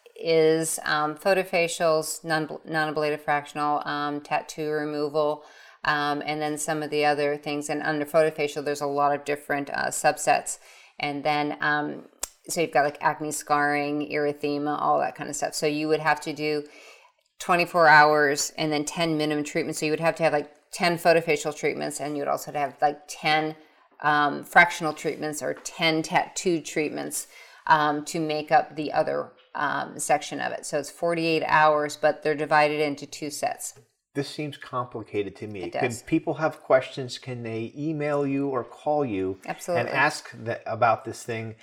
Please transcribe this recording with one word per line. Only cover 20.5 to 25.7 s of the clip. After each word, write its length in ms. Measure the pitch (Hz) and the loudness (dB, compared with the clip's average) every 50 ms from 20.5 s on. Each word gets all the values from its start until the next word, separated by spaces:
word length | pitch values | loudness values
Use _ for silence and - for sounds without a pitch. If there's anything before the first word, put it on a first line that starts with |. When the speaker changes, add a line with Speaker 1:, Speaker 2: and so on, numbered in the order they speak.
| - _ _ _ | -12 _ _ _
Speaker 1:
ten 260 | - - 180 175 170 | -6 -2 0 0 0
photofacial 580 | 160 - 175 165 165 165 165 151 147 - 156 147 | 4 4 6 6 6 4 2 0 0 0 -4 -6
treatments, 440 | - - 143 135 143 147 151 147 - | -2 -2 -2 -2 -2 -6 -6 -6 -6
and 160 | 143 147 151 | -6 -6 -4
you 60 | 143 | -4
would 60 | 143 | -2
also 240 | 139 143 143 - 156 | -2 -2 -2 -4 -6
have, 240 | 143 147 143 131 - - | -4 -4 -4 -4 0 0
like, 180 | 151 147 147 147 - | 0 0 0 -2 -10
ten, 480 | - - - - 156 151 156 156 156 156 - - _ _ _ _ _ _ - - | -16 -14 -4 0 2 2 2 0 -2 -6 -10 -16 _ _ _ _ _ _ -2 0
um, 400 | 185 147 147 147 143 143 143 - | 2 4 4 2 2 0 -4 -10
fractional 500 | - - 175 170 180 - - 170 151 151 | 4 6 6 6 6 2 -2 -4 -4 -4
treatments 480 | - - 160 - 143 147 151 147 - | -4 -6 -6 -4 -4 -6 -8 -6 -6
or 120 | 131 147 143 | -6 -6 -6
ten 460 | - - - | -8 -10 -14